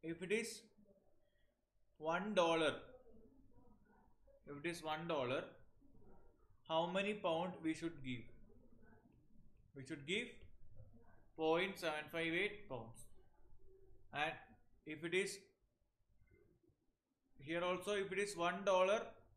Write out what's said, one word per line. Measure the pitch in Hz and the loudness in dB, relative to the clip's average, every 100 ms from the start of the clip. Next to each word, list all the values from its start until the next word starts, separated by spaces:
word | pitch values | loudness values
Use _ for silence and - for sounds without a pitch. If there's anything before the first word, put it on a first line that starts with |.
if | 160 170 | -4 -4
it | 175 | 0
is | 214 226 - - - - - _ - _ _ _ _ _ _ _ _ | 0 0 -6 -14 -20 -20 -20 _ -20 _ _ _ _ _ _ _ _
one | 156 170 202 | 0 2 4
dollar, | 202 170 165 156 127 - - - - - - - - - - - - - - - - - | 6 8 8 4 2 -8 -18 -18 -20 -20 -20 -20 -20 -20 -20 -20 -20 -20 -20 -20 -20 -12
if | 143 | -6
it | 156 | -4
is | 170 | -4
one | 156 156 165 | -2 -2 0
dollar, | 156 123 139 190 - - - - - - - - - - - - | 2 2 0 -2 -12 -20 -20 -20 -20 -18 -18 -18 -20 -20 -20 0
how | 160 170 | 2 4
many | 185 202 | 2 0
pound | 208 180 165 180 175 | 0 0 0 0 -2
we | 160 | -2
should | 160 165 143 | -2 -4 -6
give? | 131 120 110 - - - - - - - - - - - - - - 139 | -6 -6 -8 -14 -16 -18 -20 -20 -20 -20 -20 -20 -20 -20 -20 -20 -18 -12
We | |
should | 131 156 139 | -8 -8 -2
give | 196 240 - - - - - - - - - - - | -2 -2 -10 -16 -14 -12 -12 -14 -16 -18 -20 -18 0
point | 160 165 190 190 | 4 6 4 0
seven | 170 151 147 | -2 -2 -2
five | 165 165 | 0 2
eight | 170 202 208 - | 4 2 0 -8
pounds. | 127 113 113 - - - - - - - - - - - | -8 -8 -12 -14 -14 -18 -20 -16 -16 -16 -18 -20 -18 -10
And | 139 151 160 - - - - - | -2 0 -2 -14 -20 -20 -20 -12
if | 151 | -6
it | 165 | 0
is | 180 196 - - _ _ _ _ _ _ - - - - _ _ _ _ _ _ _ _ - | 2 2 -2 -12 _ _ _ _ _ _ -20 -20 -20 -20 _ _ _ _ _ _ _ _ -16
here | 135 170 | -2 0
also, | 180 180 190 | 2 0 0
if | 208 190 | 0 0
it | 185 | 0
is | 202 170 | -2 2
one | 170 190 | 0 2
dollar | 202 190 185 220 - - - | 6 8 8 6 2 -12 -20